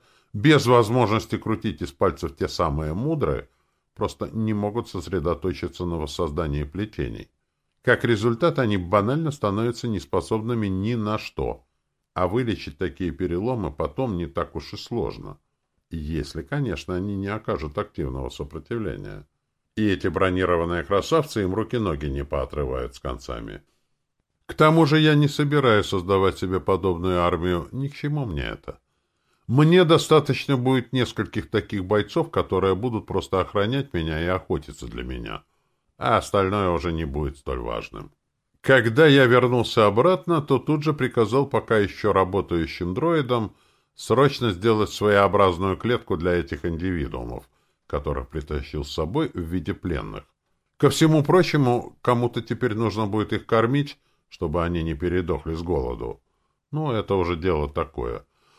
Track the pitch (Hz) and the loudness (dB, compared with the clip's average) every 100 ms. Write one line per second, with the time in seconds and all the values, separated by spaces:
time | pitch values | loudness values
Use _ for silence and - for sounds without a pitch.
0 | _ _ _ 107 117 151 113 123 107 123 | _ _ _ 0 4 6 6 6 6 4
1 | 110 107 110 113 - 107 113 82 90 - | 2 2 -2 -6 -4 -4 -4 -6 -8 -2
2 | 98 82 80 - 87 - 85 71 78 82 | -2 0 -8 -4 -6 -2 -2 0 -4 -4
3 | 135 160 98 64 - _ _ _ _ - | -4 -2 -2 -4 -6 _ _ _ _ -8
4 | 101 - 104 110 110 107 104 113 113 98 | -8 -6 -8 -4 -2 -2 -2 -4 -6 -8
5 | 82 92 82 82 95 87 85 - 87 85 | -4 -2 -2 -2 -4 -4 -6 -6 -6 -4
6 | 76 - 87 73 80 71 73 87 110 - | -6 -4 -6 -4 -4 -4 -6 -6 -8 -6
7 | 65 55 - _ _ _ _ _ - 120 | -8 -8 -16 _ _ _ _ _ 0 2
8 | 110 113 113 117 170 156 120 101 87 104 | 2 2 0 0 0 0 0 0 2 2
9 | 101 143 160 147 107 98 117 117 120 104 | 2 0 -2 -2 -2 0 -2 -4 -4 -6
10 | - 95 - 110 110 117 104 95 104 120 | -2 -4 -2 -4 -2 -2 -2 -2 -2 -2
11 | 107 107 - - 62 57 _ _ _ _ | -2 -4 -6 -6 -6 -6 _ _ _ _
12 | _ - 90 110 123 113 - 76 90 - | _ -4 -2 0 -2 -4 -6 -6 -6 -4
13 | 90 71 90 85 110 127 87 71 78 - | -6 -4 -4 -2 -2 -4 -4 -4 -6 -4
14 | 131 90 85 - 82 78 - 104 - 120 | -4 -4 -6 -6 -6 -8 -12 -14 -8 -6
15 | 65 - - - _ _ _ _ _ 82 | -4 -6 -14 -18 _ _ _ _ _ -10
16 | 76 80 - 80 78 147 131 82 - 92 | -6 -6 -6 -8 -6 -4 -4 -4 -6 -6
17 | 101 98 98 107 - 98 76 73 104 - | -4 -4 -6 -6 -4 -6 -6 -6 -8 -6
18 | 71 64 64 - 73 80 - 117 101 50 | -6 -6 -8 -10 -12 -12 -10 -8 -6 -8
19 | - 50 101 _ _ _ _ - 107 92 | -12 -16 -18 _ _ _ _ -2 0 2
20 | 98 82 92 92 92 87 85 87 78 98 | 0 0 2 2 2 2 0 -2 0 0
21 | 90 160 151 - 95 95 110 123 104 73 | 2 0 0 -2 -2 -2 -2 -2 -2 -2
22 | 73 69 67 76 65 73 67 64 64 - | -4 -6 -4 -4 -4 -4 -4 -4 -8 -8
23 | 67 62 - 60 55 50 _ _ _ _ | -10 -10 -10 -12 -10 -14 _ _ _ _
24 | _ _ _ _ - - 156 160 156 156 | _ _ _ _ -10 2 4 6 6 6
25 | 156 147 147 - 147 147 131 104 92 98 | 6 6 4 2 0 2 4 4 2 -2
26 | 87 98 95 87 95 92 78 95 92 85 | 2 2 2 0 -2 -2 0 0 0 0
27 | 90 90 87 87 87 87 69 117 139 - | 0 2 2 2 0 -2 -2 -8 -8 -6
28 | 147 147 127 76 60 53 - - _ _ | -6 -4 -4 -4 -6 -8 -12 -16 _ _
29 | _ _ _ _ - 120 156 180 170 165 | _ _ _ _ -2 4 6 8 8 6
30 | - 156 147 135 - 135 123 135 123 131 | 6 4 4 -2 0 0 2 0 0 -2
31 | 117 - 104 107 - 110 - 104 92 104 | -2 -2 -6 -6 -4 -4 -2 -6 0 0
32 | 104 - 156 - 87 95 95 92 123 113 | 0 -2 -2 -2 0 2 2 0 -2 -4
33 | - 92 85 95 90 104 101 135 135 85 | -4 -4 -2 -2 0 0 0 -2 -4 -4
34 | 80 78 85 92 - 80 71 - 60 58 | -4 -2 -2 -2 -2 -6 -6 -14 -12 -10
35 | 62 64 57 52 _ _ _ _ _ - | -10 -10 -10 -12 _ _ _ _ _ -8
36 | 123 110 - 101 95 104 95 85 85 80 | 0 0 2 0 2 2 0 0 -2 -4
37 | 80 69 73 69 - 65 58 57 53 53 | -4 -4 -4 -6 -8 -8 -6 -8 -10 -14
38 | 50 _ _ _ _ _ - 131 117 117 | -18 _ _ _ _ _ 4 6 6 6
39 | 156 139 131 123 123 123 110 - 104 101 | 8 8 8 6 6 2 0 4 4 6
40 | 151 185 - 165 147 131 - 151 147 147 | 4 2 0 -2 0 0 0 -2 0 -2
41 | 127 - 107 123 139 117 - 110 101 - | -2 2 2 2 0 0 2 2 2 0
42 | 107 95 92 98 90 85 82 - 87 92 | 2 2 2 0 0 0 -2 -4 -4 -2
43 | 160 165 127 123 104 - _ _ _ - | 0 0 0 -2 -2 -8 _ _ _ -12
44 | - 110 143 143 120 87 110 107 101 - | -2 4 4 2 -2 0 2 2 2 0
45 | 104 101 98 98 98 85 95 92 110 120 | 4 6 4 6 4 4 -2 -2 -2 -2
46 | - 92 87 87 82 73 90 82 92 87 | -2 -2 2 0 0 -6 -6 -4 -4 -4
47 | 65 62 60 58 - _ _ _ - 73 | -4 -6 -10 -12 -14 _ _ _ -8 -6
48 | 73 71 64 78 73 73 65 78 71 - | -4 -6 -6 -8 -6 -6 -6 -8 -8 -4
49 | 80 117 160 - 80 90 82 98 95 76 | -4 -2 -4 -4 -6 -6 -4 -6 -4 -6
50 | 52 52 - _ _ _ _ - 143 139 | -6 -12 -16 _ _ _ _ 2 2 4
51 | 160 156 143 180 175 151 127 120 - - | 4 4 4 4 4 2 2 2 -2 -8
52 | - 120 120 120 117 113 127 107 113 101 | 0 2 2 -2 -6 -2 -2 0 -2 0
53 | 110 107 101 107 - 113 113 143 143 - | -2 -2 -2 -4 0 2 4 2 -2 -6
54 | _ _ _ - 87 82 85 87 82 78 | _ _ _ -6 -2 0 0 0 -2 -2
55 | 87 87 85 78 80 82 85 80 62 60 | -2 0 0 -2 -4 -6 -2 -2 -2 -6
56 | 58 - _ _ _ _ _ 143 156 113 | -8 -12 _ _ _ _ _ -6 -4 -2
57 | 98 98 85 87 90 80 73 73 78 - | 0 0 0 0 0 0 0 -2 -6 -4
58 | 60 53 - _ _ | -6 -8 -12 _ _